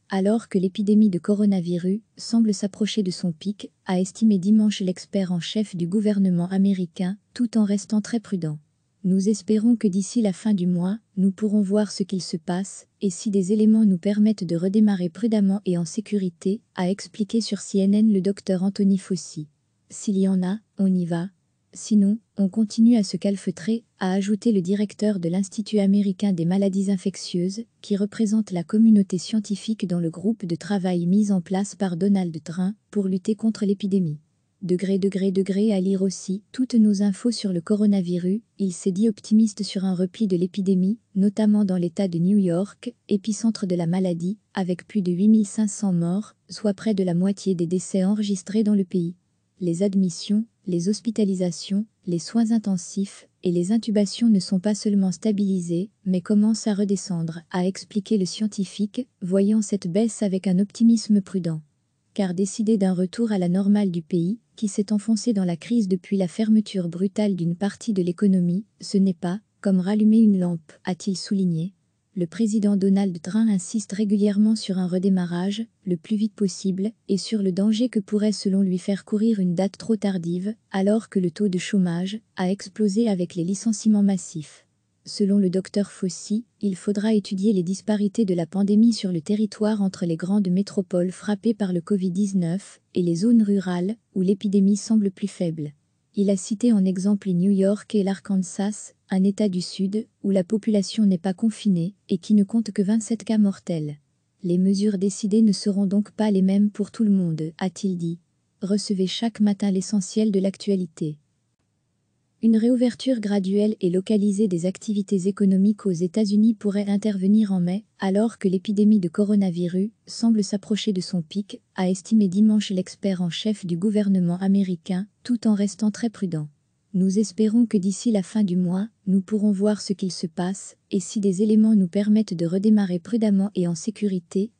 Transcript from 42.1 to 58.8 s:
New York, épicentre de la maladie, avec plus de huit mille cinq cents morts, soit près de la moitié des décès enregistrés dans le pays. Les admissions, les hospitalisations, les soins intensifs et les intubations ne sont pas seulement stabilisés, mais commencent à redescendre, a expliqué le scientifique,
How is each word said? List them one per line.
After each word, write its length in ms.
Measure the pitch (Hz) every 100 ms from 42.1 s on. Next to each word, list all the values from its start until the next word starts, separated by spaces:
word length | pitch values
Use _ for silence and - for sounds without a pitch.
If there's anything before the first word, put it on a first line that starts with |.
| 170
New 220 | 175 208
York, 560 | 185 170 202 - 247 - -
épicentre 600 | 208 220 202 226 214 190
de 80 | 180
la 100 | 165
maladie, 540 | 185 185 170 175 214 _ -
avec 320 | 180 175 -
plus 160 | 214
de 80 | 180
huit 160 | 175 214
mille 180 | 220 202
cinq 220 | - 214
cents 260 | - 202
morts, 420 | 175 170 185 214 _ -
soit 240 | 175 208
près 220 | 196 220 196
de 80 |
la 100 | 185
moitié 400 | 170 196 196 190
des 140 | 175 165
décès 380 | 180 - 196 185
enregistrés 580 | 214 208 190 - 208
dans 100 | 208
le 120 | 208 185
pays. 280 | 185 170 175 _ _ _ -
Les 240 | 175 170
admissions, 600 | 202 196 185 - - 208 226 _ -
les 240 | 175 175
hospitalisations, 960 | 214 - 220 202 185 180 170 - 196 220 _ -
les 100 | 170
soins 320 | - 226 226
intensifs 800 | 226 208 185 - - 196 - - _
et 80 | 185
les 200 | 175 175
intubations 580 | 226 220 208 202 - 233
ne 100 | 202
sont 220 | 180 185
pas 120 | 208
seulement 380 | 208 220 202 190
stabilisés, 800 | 170 220 202 202 190 170 170 202 _ 190
mais 160 | 185
commencent 440 | 175 208 214 220 220
à 80 |
redescendre, 680 | 202 202 196 - 170 165 165 -
a 160 | 185 180
expliqué 500 | 185 - 208 190 220
le 80 | 180
scientifique, 800 | - 214 208 185 -